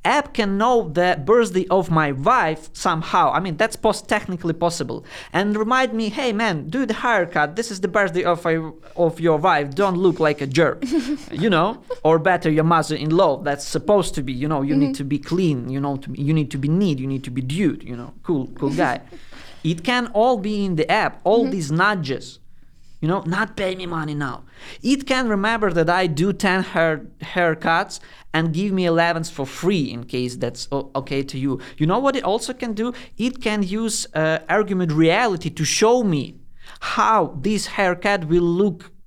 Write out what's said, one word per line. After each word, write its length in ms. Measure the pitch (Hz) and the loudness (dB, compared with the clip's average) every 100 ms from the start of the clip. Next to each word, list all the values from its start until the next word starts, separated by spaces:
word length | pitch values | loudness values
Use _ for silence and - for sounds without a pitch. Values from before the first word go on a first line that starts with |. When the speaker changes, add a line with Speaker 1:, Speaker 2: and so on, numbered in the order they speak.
| 175 | 2
Speaker 1:
App 280 | 285 285 | 0 0
can 240 | - 208 196 | -2 0 2
know 300 | 226 240 185 | 4 2 2
the 300 | 151 180 175 139 | 2 2 2 4
birthday 400 | 233 226 180 185 | 4 4 0 2
of 180 | 190 175 | 0 2
my 220 | 160 151 | 2 2
wife 580 | 131 151 254 170 156 - | 0 2 4 2 -2 -8
somehow. 580 | - 196 160 165 185 156 | -4 -2 -2 0 2 4
I 60 | - | 2
mean, 180 | 190 151 | -2 0
that's 180 | 220 - | 0 2
pos-, 260 | 226 202 | 0 0
technically 520 | - 214 - 180 170 | -2 -2 -2 -6 -4
possible. 500 | 160 170 165 123 117 - - - | 0 0 0 -6 -8 -10 -18 -4
And 240 | 165 202 208 | -2 0 0
remind 360 | 220 254 254 | 2 2 2
me, 160 | 220 226 | 0 -4
"Hey 220 | 214 262 | -2 -2
man, 340 | 208 226 160 143 | 0 0 -2 -4
do 160 | 240 247 | -4 -2
the 80 | |
haircut. 640 | - 247 220 170 156 151 180 | -2 0 2 2 0 0 -2
This 160 | 233 | -6
is 100 | 196 | -4
the 60 | 190 | -2
birthday 360 | 214 196 170 | 2 2 0
of 220 | 180 165 170 | 0 0 0
a, 260 | 165 160 - - - | -2 -2 -12 -16 0
of 240 | 170 165 | 0 2
your 180 | 165 151 | 2 4
wife. 360 | 180 156 143 | 4 2 0
Don't 240 | 135 196 175 | 0 0 4
look 220 | 190 160 | 2 4
like 200 | 156 151 | 2 2
a 80 | 139 | 0
jerk." 360 | 135 156 - 254 302 247 | 2 2 2 -2 -2 -2
<laughs> 220 | 294 - | -6 -6
You 180 | - 214 | -2 2
know? 320 | 165 185 240 - - | 4 2 -2 -10 -2
Or 160 | 156 160 | 2 4
better, 300 | 160 175 170 | 4 2 2
your 140 | 156 160 | 2 4
mother-in-law. 760 | 165 151 151 151 165 180 135 | 4 2 -2 2 4 4 2
That's 220 | 143 143 - | -2 -4 -2
supposed 480 | 156 - 208 170 - | -4 2 2 4 -2
to 60 | |
be, 120 | 131 | -4
you 140 | 123 147 | -4 -2
know, 140 | 151 | 0
you 120 | 139 139 | 2 2
Speaker 2:
Mm-hmm. 40 | 139 | 2
Speaker 1:
need 100 | 135 | 0
to 60 | |
be 140 | 139 127 | -4 -4
clean, 520 | - 175 180 135 120 | -2 0 2 0 -4
you 100 | 135 | -4
know, 180 | 143 135 | -2 -4
to 120 | - | -6
be, 100 | 131 | -4
you 120 | 143 | 0
need 180 | 160 143 | 2 0
to 60 | 139 | -2
be 80 | 143 | 0
neat, 320 | 165 202 139 | 2 2 0
you 80 | 135 | -4
need 160 | 135 | -6
to 80 | 135 | -6
be 100 | 123 | -6
dude, 400 | 127 160 185 - | -4 0 0 -2
you 120 | - 120 | -8 -12
know, 160 | 120 - | -12 -14
cool, 240 | - 156 123 - | -4 -4 -4 -4
cool 100 | 139 | -4
guy. 320 | 151 156 120 - | 0 0 -2 -8
Speaker 2:
<laughs> 40 | - - - - - | -18 -18 -18 -18 -6
Speaker 1:
It 200 | 160 165 | -4 -2
can 240 | - 247 240 208 | 0 -2 0 2
all 220 | 240 240 | 2 2
be 280 | 190 208 202 | 0 -2 0
in 100 | 165 | 0
the 120 | - | 2
app, 220 | 208 160 - | 2 0 -2
all 180 | 175 226 | 2 2
Speaker 2:
Mm-hmm. 80 | 262 | 2
Speaker 1:
these 200 | 202 147 | -2 -2
nudges. 680 | 156 196 208 135 127 - - - - - - - - | 2 2 2 -2 -6 -8 -20 -20 -20 -20 -20 -20 -6
You 60 | 156 | -2
know, 140 | 190 165 | -2 -2
"Not 300 | 185 220 - | -2 -2 -2
pay 200 | 190 185 | -4 -4
me 100 | 180 | -6
money 260 | 165 151 147 | -6 -4 -4
now." 220 | 139 - - - - - | -6 -6 -16 -20 -18 -6
It 240 | 226 285 269 | -2 0 0
can 200 | 262 240 | 0 2
remember 420 | 208 208 226 208 | 0 0 0 0
that 160 | 175 160 | 2 2
I 180 | 175 185 | 2 2
do 260 | 147 185 | 0 0
ten 300 | 185 196 185 | 2 2 0
hair, 420 | 180 180 165 156 - - - | 0 0 2 0 -6 -16 -6
haircuts 680 | 185 175 160 160 165 202 - - - - | 0 2 2 0 0 0 -8 -18 -20 -4
and 200 | 160 165 | -2 0
give 180 | 156 202 | 0 0
me 120 | 190 180 | 0 2
elevens 440 | 170 170 165 160 | 4 2 0 -4
for 160 | - 131 | -6 -8
free 380 | - 170 202 131 117 | -2 0 0 0 -4
in 80 | 120 | -6
case 300 | 127 123 123 | -4 -4 -4
that's 240 | 120 123 - | -6 -6 -6
o-, 180 | 139 135 | -6 -4
okay 300 | 135 135 139 | -6 -4 -4
to 140 | 139 139 | -4 -4
you. 220 | 139 127 - - | -4 -4 -8 -2
You 60 | 156 | 0
know 120 | 202 | 2
what 160 | 277 262 | 2 0
it 80 | |
also 300 | - 214 - | -2 -2 -4
can 200 | 254 240 | -8 -6
do? 200 | 208 233 240 - - | -4 -4 -6 -14 -4
It 160 | 240 247 | -4 -2
can 200 | 220 214 | -2 0
use, 440 | 190 208 226 214 - 156 | 0 -2 -2 -4 -4 -2
uh, 240 | 156 160 - | 0 0 0
argument 420 | 185 196 190 175 | 0 2 0 0
reality 580 | 151 160 185 240 175 165 | 4 4 4 2 0 -4
to 140 | - | -4
show 400 | 156 - 214 247 | -2 4 4 4
me 200 | 214 151 117 - - - - - | 4 0 -4 -12 -18 -18 -18 -12
how 580 | - - 214 220 160 151 | -6 0 4 4 2 -2
this 240 | 185 208 - - | 0 0 -2 0
haircut 480 | 196 175 208 202 156 | 0 2 0 0 2
will 240 | 175 170 170 | 2 2 2
look 280 | 202 - - - | 2 0 -14 -20